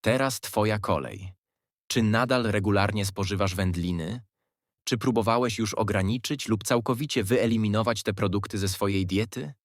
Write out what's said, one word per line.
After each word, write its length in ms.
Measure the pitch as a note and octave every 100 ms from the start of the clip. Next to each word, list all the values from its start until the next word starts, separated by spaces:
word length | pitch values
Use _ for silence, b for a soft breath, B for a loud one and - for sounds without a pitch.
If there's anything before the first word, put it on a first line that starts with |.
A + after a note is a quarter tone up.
Teraz 380 | - B2+ C3+ B2
twoja 400 | - - G#2+ G#2+
kolej. 540 | G2+ E2 B1+ G1+ F#2+ - _ _ _ _ _
Czy 160 | -
nadal 400 | A2 A2+ B2 B2+
regularnie 640 | A2+ G#2 G2+ G2+ G2+ G2+ G2
spożywasz 500 | - F#2 G2 G2 F#2
wędliny? 680 | F#2 F2+ F2 F2 D#2+ A#2+ - _ _ _ _ _
Czy 140 | - A#2+
próbowałeś 600 | C3 A#2 G#2+ A#2 B2 A2+
już 160 | A2
ograniczyć 760 | - G#2+ G2+ F#2+ B2 - D3 -
lub 160 | A2
całkowicie 600 | - B2 A2+ A#2+ D3 C3
wyeliminować 800 | G2 A#2+ A2+ A2+ G#2+ G#2 A2+ A2+
te 100 | -
produkty 440 | G2 G#2 G2 G2 G#2
ze 100 | G2
swojej 380 | F#2 G2+ F#2+ F#2
diety? 480 | F#2+ G#2+ - D3 C#3